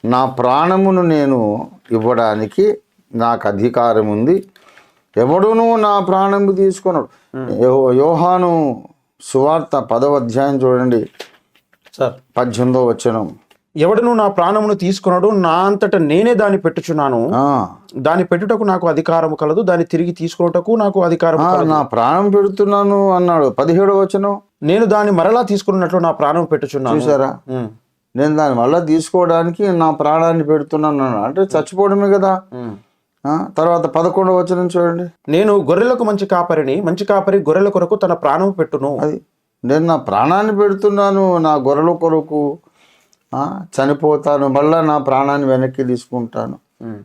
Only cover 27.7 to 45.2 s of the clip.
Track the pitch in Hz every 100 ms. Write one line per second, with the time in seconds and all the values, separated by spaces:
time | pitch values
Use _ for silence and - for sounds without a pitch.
27.7 | 107 _ _ _ 123 147 151 143 120 120
28.7 | 170 160 160 156 185 175 165 170 170 202
29.7 | 175 165 147 147 156 165 165 147 156 147
30.7 | 156 151 143 135 110 110 160 196 165 147
31.7 | 185 202 202 202 196 190 190 190 127 120
32.7 | 101 _ _ _ _ 139 156 190 - 165
33.7 | 170 165 160 170 180 185 185 175 180 180
34.7 | 175 175 170 175 _ - 160 208 202 135
35.7 | 175 240 247 220 202 196 180 175 160 135
36.7 | 151 190 185 208 202 196 196 151 165 202
37.7 | 190 175 208 185 170 147 156 196 190 156
38.7 | 143 139 139 151 - _ _ _ _ 120
39.7 | 147 165 156 - 101 135 185 214 202 208
40.7 | 196 208 202 202 196 190 175 160 151 131
41.7 | 143 160 165 165 160 156 151 143 151 _
42.7 | _ _ _ _ _ _ 131 143 190 185
43.7 | - 135 147 156 147 147 143 139 135 151
44.7 | 165 156 147 135 131